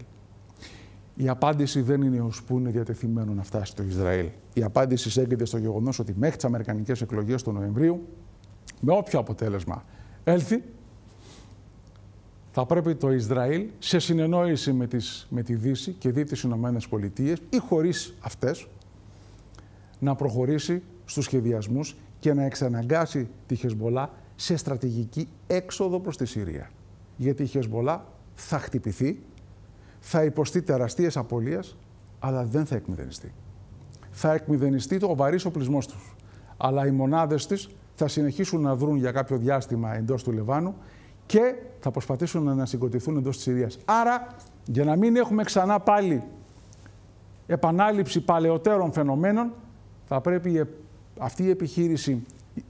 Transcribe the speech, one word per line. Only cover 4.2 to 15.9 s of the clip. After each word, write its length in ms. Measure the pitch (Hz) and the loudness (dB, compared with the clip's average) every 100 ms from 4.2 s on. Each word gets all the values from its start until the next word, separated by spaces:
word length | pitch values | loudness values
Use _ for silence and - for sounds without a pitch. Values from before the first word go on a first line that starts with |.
| 82 - - | 0 -6 -6
Η 100 | 120 | -2
απάντηση 580 | 107 131 131 123 113 123 | 2 2 2 2 0 0
έγκυται 240 | 123 120 117 | 2 0 -2
στο 120 | 117 | -2
γεγονός 420 | 110 107 127 123 | -2 -2 -2 -2
ότι 140 | 107 98 | -4 0
μέχρι 180 | 147 - | 0 0
τις 100 | 123 | -2
αμερικανικές 560 | 120 110 107 107 120 | -2 -2 -4 -2 -4
εκλογές 420 | 113 107 104 123 | -2 -2 -2 -2
του 80 | 110 | -2
Νοεμβρίου, 560 | 101 101 107 165 175 - - - - - - - - | -2 -2 2 2 2 -6 -18 -20 -20 -20 -20 -20 -4
με 120 | 127 | 2
όποιο 260 | 190 - 143 | 2 2 -2
αποτέλεσμα 640 | 113 104 110 98 87 - - - - - | -2 -4 -2 -4 -4 -10 -12 -20 -20 -6
έλθει, 400 | - 175 - 233 - - - - - - - - - - - - - - - - - - - | 2 2 4 -2 -2 -20 -20 -20 -20 -20 -20 -20 -20 -20 -20 -20 -20 -20 -20 -20 -20 -20 -8
θα 140 | - 123 | -2 2
πρέπει 300 | 170 165 156 | 2 2 0
το 160 | 139 | 2
Ισραήλ, 580 | 131 107 127 123 165 214 - | 2 2 0 0 0 -4 -8
σε 200 | - 175 | 0 0
συνεννόηση 760 | - 165 160 175 175 151 - | 2 2 2 2 2 0 0
με 140 | 131 123 | 0 0
τις, 400 | 123 - - - | -4 -4 -10 -8
με 140 | 123 | -6
τη 120 | 117 113 | -2 -2
Δύση 360 | 123 127 - | 0 -2 -4